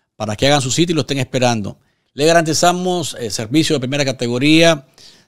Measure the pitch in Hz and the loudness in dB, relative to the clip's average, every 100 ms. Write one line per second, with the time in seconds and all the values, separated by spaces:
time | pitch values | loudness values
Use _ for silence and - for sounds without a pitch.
0 | _ - 107 107 139 147 127 123 170 156 | _ -10 -8 0 2 2 0 0 0 0
1 | - 139 123 131 123 113 98 - _ _ | -4 -4 -4 0 0 0 -4 -12 _ _
2 | _ 123 156 170 160 139 175 180 180 175 | _ -2 2 4 2 2 2 0 -2 -4
3 | 147 - 117 - 110 151 156 147 127 143 | -4 -8 -8 -8 -2 0 0 -2 -2 -2
4 | 135 127 120 123 147 160 165 156 - _ | -2 -2 -4 0 4 4 4 2 -4 _
5 | - - | -20 -20